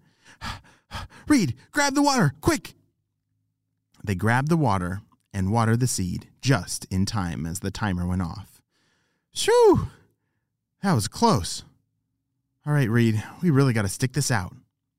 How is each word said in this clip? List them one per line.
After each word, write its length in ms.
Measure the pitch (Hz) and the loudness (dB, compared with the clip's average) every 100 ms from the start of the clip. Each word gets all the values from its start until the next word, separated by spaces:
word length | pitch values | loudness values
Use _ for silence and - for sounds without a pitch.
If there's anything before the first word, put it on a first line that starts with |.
| _ _ - - | _ _ -20 -16
<sighs> 880 | - - - _ _ - - - - | -14 -14 -18 _ _ -16 -16 -18 0
Reed, 260 | 294 143 - _ | 2 2 -4 _
grab 220 | 294 285 | -2 0
the 80 | 277 | 2
water, 320 | 285 262 151 - | 2 2 2 0
quick! 340 | - 311 - - _ _ _ _ _ _ _ _ _ _ _ _ | -2 -2 -4 -20 _ _ _ _ _ _ _ _ _ _ _ _
They 120 | - | -6
grabbed 340 | 92 107 120 147 | -2 0 0 0
the 80 | 170 | 0
water 460 | 131 95 90 95 - _ _ | 2 0 -2 -6 -12 _ _
and 180 | 101 92 | -4 -2
watered 280 | 117 110 117 | 2 2 2
the 60 | 127 | 0
seed 420 | - 90 85 - _ | -2 -4 -6 -10 _
just 460 | 127 123 - - - | 0 0 -2 -10 -6
in 180 | 92 | -2
time 400 | 95 107 90 64 | -2 -2 -4 -4
as 160 | 82 - | -6 -6
the 100 | 98 | -8
timer 360 | - 104 90 87 | -6 -4 -2 -2
went 160 | 90 | -2
off. 400 | 85 - - _ _ _ _ _ _ _ _ | -4 -8 -16 _ _ _ _ _ _ _ _
Shoo! 560 | - - 480 453 330 - - _ _ _ _ _ _ _ _ | -4 2 6 6 6 2 -10 _ _ _ _ _ _ _ _
That 120 | 196 | 0
was 140 | 135 92 | 0 0
close. 560 | - 226 139 82 - - _ _ _ _ _ _ _ _ _ 147 | 0 2 2 -2 -10 -14 _ _ _ _ _ _ _ _ _ -2
All 60 | |
right, 160 | 147 123 | 0 2
Reed, 340 | 117 117 107 - - | 2 2 0 -4 -4
we 80 | 180 | 0
really 240 | 135 139 | 4 4
gotta 140 | 113 98 | 2 -2
stick 240 | - 131 | -2 -4
this 180 | 156 - | -2 -2
out. 240 | 117 90 - _ _ _ | -2 -4 -12 _ _ _